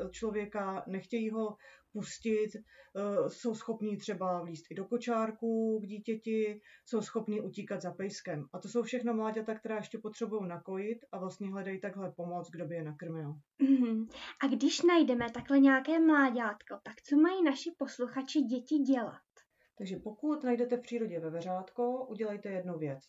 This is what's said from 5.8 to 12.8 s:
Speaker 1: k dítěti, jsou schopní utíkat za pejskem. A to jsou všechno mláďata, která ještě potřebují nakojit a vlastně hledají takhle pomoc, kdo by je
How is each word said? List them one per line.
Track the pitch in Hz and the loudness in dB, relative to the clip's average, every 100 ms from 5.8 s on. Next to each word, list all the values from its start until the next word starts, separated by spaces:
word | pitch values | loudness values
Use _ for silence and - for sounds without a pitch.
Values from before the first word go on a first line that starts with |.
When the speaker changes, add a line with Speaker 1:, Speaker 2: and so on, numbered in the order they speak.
Speaker 1:
k | 196 | -4
dítěti, | 208 214 220 226 220 214 214 - - - | -8 -4 -4 0 0 0 -4 -14 -20 -4
jsou | 214 | -4
schopní | 214 226 214 208 | -2 -4 -2 -4
utíkat | 202 202 - 147 | -4 -8 -8 -6
za | 180 | -6
pejskem. | 175 196 - 180 151 143 | -6 -8 -8 -8 -8 -8
A | 180 | -12
to | 190 | -4
jsou | 240 | -2
všechno | 226 247 226 | -2 -2 -2
mláďata, | 220 220 220 214 | 0 -2 -4 -4
která | 220 226 214 | -6 -6 -6
ještě | - 220 | -6 -10
potřebují | 214 214 220 214 185 | -10 -6 -4 -4 -4
nakojit | 175 185 190 208 226 - | -8 -8 -6 -4 -6 -8
a | 196 | -8
vlastně | 185 185 196 | -8 -6 -8
hledají | 196 190 190 | -6 -6 -6
takhle | 202 190 185 | -8 -6 -8
pomoc, | - 175 175 170 | -6 -6 -6 -8
kdo | 170 156 | -8 -6
by | |
je | 170 | -6